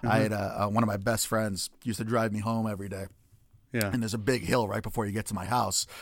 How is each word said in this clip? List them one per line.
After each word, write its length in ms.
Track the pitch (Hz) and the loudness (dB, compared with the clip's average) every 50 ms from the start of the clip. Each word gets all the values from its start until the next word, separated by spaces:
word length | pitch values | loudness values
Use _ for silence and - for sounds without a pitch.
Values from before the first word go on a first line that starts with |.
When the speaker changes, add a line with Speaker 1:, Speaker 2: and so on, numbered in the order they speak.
Speaker 1:
I 40 | - | 0
Speaker 2:
Mm-hmm. 160 | 117 107 110 107 | 2 4 4 4
Speaker 1:
had 80 | 107 | 2
a, 240 | 107 101 98 98 - - 101 | 2 0 -2 -2 0 0 0
a, 40 | 104 | 2
one 140 | 104 113 | 4 4
of 60 | 117 107 | 4 4
my 100 | 101 98 | 2 2
best 280 | 98 120 113 107 - | 0 0 0 0 0
friends 440 | - 113 110 110 104 95 87 - - - - - | 0 0 0 0 0 -2 -4 -6 -8 -10 -8 -6
used 140 | 123 104 - | -4 -4 -4
to 40 | 110 | -2
drive 300 | 110 120 117 113 110 104 | 0 0 2 2 2 0
me 60 | 104 | -2
home 260 | 101 113 113 113 110 | -2 -2 0 0 -2
every 240 | 110 104 92 101 98 | -2 -4 -4 -6 -8
day. 160 | 98 95 95 - - _ _ _ - - _ _ - - _ _ | -8 -8 -8 -10 -14 _ _ _ -20 -20 _ _ -20 -20 _ _
Speaker 2:
Yeah. 160 | - 117 107 98 | 0 0 2 2
Speaker 1:
And 120 | 110 123 | 2 0
there's 100 | 113 107 | 0 0
a 60 | 117 113 | -2 0
big 240 | 101 117 127 113 - | 2 2 0 2 2
hill 240 | - 123 123 110 95 | 2 2 2 2 2
right 140 | 98 110 | -2 -4
before 240 | - - - 117 107 | -4 -4 -4 -2 -2
you 60 | 101 | 0
get 120 | 98 110 104 | -2 -2 -2
to 80 | - 107 | -2 -4
my 120 | 95 90 | -4 -2
house 400 | 95 123 123 113 98 95 - - - - - | 0 0 0 2 2 0 -2 -2 -4 -8 -14